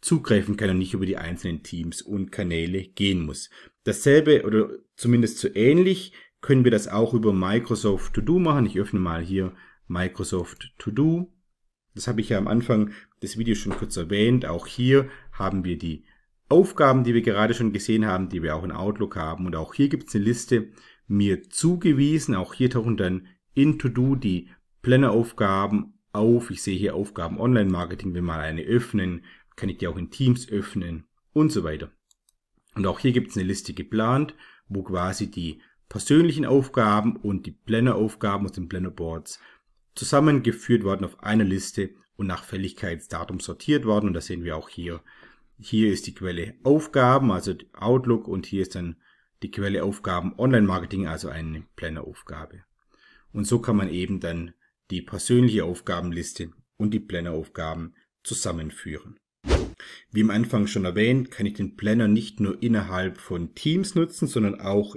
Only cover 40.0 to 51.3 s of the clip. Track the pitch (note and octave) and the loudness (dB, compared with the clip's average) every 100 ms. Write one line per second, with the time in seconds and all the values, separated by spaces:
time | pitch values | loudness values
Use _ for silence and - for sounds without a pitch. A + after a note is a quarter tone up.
40 | - C#3+ D3+ C#3 A2+ A2+ - A#2 G2 F#2+ | 0 4 4 4 0 -2 2 2 2 -2
41 | F#2 - G#2 A2 G2 F#2+ - - F#2+ _ | -4 -6 0 2 2 0 -4 -6 -8 _
42 | _ - F#2+ F2 - G2 F#2 - G2 E2 | _ -8 -6 -6 -8 -8 -8 -8 -8 -10
43 | - E2 E2+ F#2 - E2+ - D3 A#2 G#2 | -10 -12 -10 -10 -10 -8 0 0 2 0
44 | G#2 E2+ - F2 E2+ D#2 - - E2+ E2 | 0 -4 -6 -8 -8 -8 -10 -12 -10 -12
45 | _ - - _ _ _ - A2 A2 F#2 | _ -20 -20 _ _ _ -2 2 2 0
46 | - - F#2 F2 E2 - C3 D#3 D3+ C#3 | -6 -10 -8 -8 -10 -4 2 2 2 2
47 | B2 C3+ C3 G#2 G2+ F2 - - G#2+ B2+ | 4 4 4 0 -4 -8 -10 -6 0 2
48 | B2 A2+ - F#2+ - G2 F2+ F#2 F2 E2 | 2 0 -2 -8 -4 -4 -4 -6 -10 -12
49 | _ _ _ - - - G2+ F#2+ F#2+ G#2 | _ _ _ -14 -12 -6 -4 -2 -4 -4
50 | G2 F2 F2 - B2+ A#2+ G2+ F2+ E2+ F#2+ | -6 -4 -4 -2 2 4 4 0 -4 -6
51 | E2 D#2+ E2 | -6 -6 -8